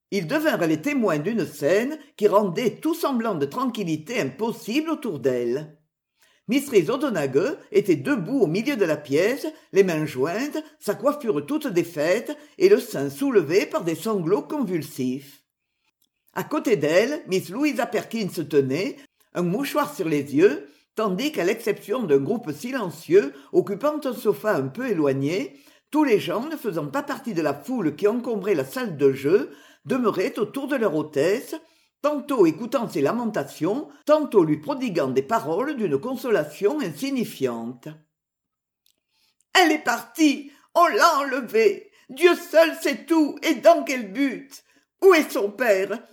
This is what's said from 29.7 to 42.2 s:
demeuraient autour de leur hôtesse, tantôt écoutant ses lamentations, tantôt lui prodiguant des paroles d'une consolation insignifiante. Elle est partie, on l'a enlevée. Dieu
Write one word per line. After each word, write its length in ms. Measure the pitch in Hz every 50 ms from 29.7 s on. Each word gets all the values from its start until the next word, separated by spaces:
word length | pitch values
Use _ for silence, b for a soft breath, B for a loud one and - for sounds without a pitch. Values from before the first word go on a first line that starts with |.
| B B _
demeuraient 540 | 143 254 254 247 202 - 175 196 269 - 254
autour 280 | 214 - - 277 285
de 80 | 262 294
leur 200 | 247 220 180 151
hôtesse, 600 | 151 151 156 - 139 151 180 208 269 262 - 320 320 b b b b b b _ _
tantôt 460 | - 294 302 277 - - 277 233 180
écoutant 420 | 160 156 160 240 226 277 254 220 165
ses 120 | - 160
lamentations, 880 | 135 147 208 240 240 214 - - - 135 - - 147 185 220 285 - B B B B
tantôt 380 | - 302 311 294 - - 196 160
lui 140 | 151 151
prodiguant 520 | 147 - - 294 262 262 233 170 147 139 127
des 120 | 123 135
paroles 540 | 135 - - - 127 147 165 202 262 311 285
d'une 240 | 233 208 165 139 -
consolation 800 | 220 254 269 - - 247 208 165 151 151 - - 381 403 302 302
insignifiante. 1120 | 233 175 - - 262 277 277 247 202 - - - 196 123 120 117 113 120 131 - - 151 156 - _ _ _ _ _ _ _ _ _ _ _ _ _ _ _ _ _ _ _ _ _ _ _ _ _ _ _ _ _ _ -
Elle 180 | 381 359 311
est 120 | 311 302 -
partie, 680 | 254 233 226 - - - 330 311 285 247 214 B B B B B B -
on 140 | 330 349
l'a 320 | 320 226 226 302 339 311 277
enlevée. 720 | 285 277 247 277 233 185 196 226 226 196 - - - b b b b b
Dieu 240 | 254 277